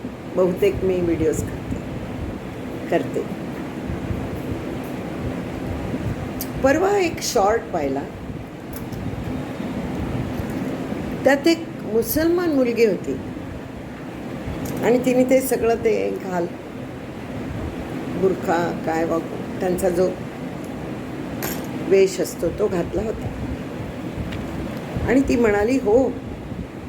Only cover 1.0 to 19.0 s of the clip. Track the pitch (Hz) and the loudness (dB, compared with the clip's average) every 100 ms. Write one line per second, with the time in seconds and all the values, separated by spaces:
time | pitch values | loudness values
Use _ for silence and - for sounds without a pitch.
1 | 170 156 156 147 - - - - - - | 4 4 4 2 0 -2 -4 -4 -4 -6
2 | - - - - - - - - - 339 | -4 -4 -4 -4 -6 -6 -6 -6 0 0
3 | - 453 - - - - - - 262 - | 2 -2 -2 -4 -6 -6 -6 -6 -4 -4
4 | - - - - - - - - - - | -2 -2 -2 -4 -4 -4 -4 -6 -6 -6
5 | - - - - - - - - - - | -6 -4 -4 -4 -4 -6 -4 -4 -4 -2
6 | - - - - - - 262 320 381 403 | -2 -4 -4 -6 -4 0 2 4 4 4
7 | 349 - - 233 196 220 - 175 139 135 | 2 0 0 4 4 4 0 -2 0 -2
8 | 156 - - - - - - - - - | -4 -8 -8 -8 -8 -10 -10 -8 -6 -6
9 | - - - - - - - - - - | -4 -4 -4 -4 -4 -6 -4 -4 -4 -4
10 | - - - 247 - - - 269 - - | -2 -2 -2 -4 -4 -2 -2 -4 -4 -4
11 | - - - 285 330 330 - - - 220 | -4 2 4 4 4 2 0 -8 -2 0
12 | 220 294 330 349 349 277 240 220 226 165 | 2 2 4 4 4 4 4 6 4 4
13 | - 131 - - - - - - - - | 0 -4 -4 -6 -8 -8 -10 -10 -10 -10
14 | - - - - - - - - 202 247 | -10 -8 -8 -6 -6 -4 -4 0 4 4
15 | 254 254 254 262 262 240 226 226 226 202 | 6 4 6 6 6 2 4 4 4 4
16 | 196 190 190 180 175 - - - - - | 2 -2 -2 0 -2 -4 -10 -10 -8 -8
17 | - - - 127 - - - - - - | -10 -8 -8 -6 -6 -4 -4 -6 -6 -6
18 | 165 175 190 - - 170 170 - 160 160 | -4 2 2 2 0 2 2 -2 0 0